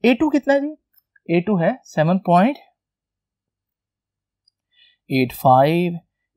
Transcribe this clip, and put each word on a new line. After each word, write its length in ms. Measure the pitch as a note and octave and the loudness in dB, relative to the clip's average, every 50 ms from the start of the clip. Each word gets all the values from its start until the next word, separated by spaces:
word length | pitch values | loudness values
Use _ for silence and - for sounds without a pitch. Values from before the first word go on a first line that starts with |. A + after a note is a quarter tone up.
| - | 2
ए 100 | A#3 B3+ | 0 0
टू 140 | A#3+ D#4 D4+ | 2 0 0
कितना 240 | C#4+ C#4+ - C4+ C#4 | 0 -2 0 0 -2
है 60 | C#4+ | -2
जी? 160 | C#4 D4+ D#4 _ _ _ _ _ _ _ _ _ _ - | -2 -6 -10 _ _ _ _ _ _ _ _ _ _ -4
ए 120 | E3+ F3 | -4 -2
टू 160 | F3 G#3+ G#3+ F3 | -2 -2 -4 -2
है 200 | E3 F#3+ B3 - _ | -2 -2 -4 -6 _
सेवन 320 | - - E3 D3+ E3 F#3+ F#3+ - | -10 -4 -4 -2 -2 -2 -2 0
पॉइंट 300 | F3+ F3 F3 F#3+ C4 C#4+ - _ _ _ _ _ _ _ _ _ _ _ _ _ _ _ _ _ _ _ _ _ _ _ _ _ _ _ _ _ _ _ _ _ _ _ _ _ _ _ _ _ _ _ _ _ _ _ _ _ _ | 2 2 2 2 0 -2 -6 _ _ _ _ _ _ _ _ _ _ _ _ _ _ _ _ _ _ _ _ _ _ _ _ _ _ _ _ _ _ _ _ _ _ _ _ _ _ _ _ _ _ _ _ _ _ _ _ _ _
एट 220 | C#3 C3 C3 B2 - | -2 -2 -2 -2 -4
फाइव 680 | - - C3+ B2+ C3 C#3 D#3 E3 F3 F3+ F3 E3+ E3+ _ _ _ _ _ _ _ | -2 2 4 4 4 4 2 2 -2 -2 -4 -6 -10 _ _ _ _ _ _ _